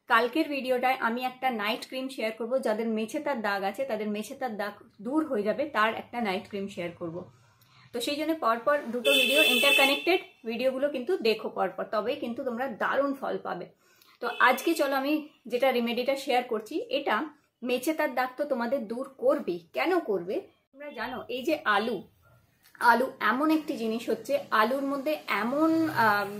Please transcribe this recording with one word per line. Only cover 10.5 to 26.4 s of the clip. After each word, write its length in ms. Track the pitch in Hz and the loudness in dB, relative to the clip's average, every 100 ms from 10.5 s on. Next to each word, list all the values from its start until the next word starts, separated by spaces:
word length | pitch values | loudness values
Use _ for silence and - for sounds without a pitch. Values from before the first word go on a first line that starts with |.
| 233 262 254 285 | -2 0 0 0
কিন্তু 280 | 294 240 370 | -2 -2 0
দেখো 320 | 220 214 214 | 2 0 -2
পরপর, 340 | - 190 - | -2 -2 -2
তবেই 320 | 190 214 208 294 | -4 -2 -2 -2
কিন্তু 280 | 240 233 | -4 -6
তোমরা 240 | 254 226 262 | -4 -4 -4
দারুণ 460 | 196 185 220 277 | -2 0 2 0
ফল 240 | 269 - 190 | 0 -4 -4
পাবে। 280 | 196 180 180 _ _ _ _ _ | -6 -8 -10 _ _ _ _ _
তো 100 | 240 240 | -6 4
আজকে 340 | 240 254 349 | 4 4 2
চলো 220 | 330 277 277 | 2 2 0
আমি 340 | 277 302 294 _ 220 | 0 -2 -4 _ -6
যেটা 260 | 240 269 | 0 2
রেমেডিটা 440 | 240 233 233 247 269 | 2 0 0 -2 -2
শেয়ার 280 | 277 247 | 0 0
করছি, 420 | 240 214 - 311 - | 0 -4 -4 -8 -4
এটা 360 | 285 - 214 302 - _ _ | -4 0 -2 -2 -10 _ _
মেচেতার 520 | 240 254 320 311 302 247 | -4 -2 0 0 0 -2
দাগ 140 | 254 - | -4 -4
তো 80 | 294 | -4
তোমাদের 420 | 247 233 277 208 | -2 0 -2 -4
দূর 220 | 233 269 - | -8 -10 -2
করবেই। 500 | 247 294 214 175 - | 2 2 0 -6 -6
কেন 260 | - 294 359 | -2 2 2
করবে? 420 | 311 190 175 294 - _ _ | 2 -2 -2 -6 -8 _ _
তোমরা 200 | 269 294 | -18 -14
জানো 320 | 226 233 254 - | -10 -8 -8 -8
এই 160 | 254 | -6
যে 160 | 262 302 220 | -2 0 2
আলু, 380 | 202 226 214 - _ _ _ _ _ _ - | 2 2 -4 -8 _ _ _ _ _ _ 2
আলু 320 | 226 240 262 - | 6 6 4 0
এমন 320 | 208 247 311 | 0 2 4
একটি 260 | 311 302 233 | 2 0 -4
জিনিস 320 | 226 226 - | -2 -2 -2
হচ্ছে, 300 | 220 - 277 - | -4 -2 -2 0
আলুর 300 | 226 220 277 | 2 4 2
মধ্যে 360 | 277 277 269 302 - | -2 -2 -2 -2 -2
এমন, 640 | 202 226 277 320 320 320 | -2 0 2 4 4 2
আহ, 380 | - 226 202 196 208 | 2 4 4 0 -6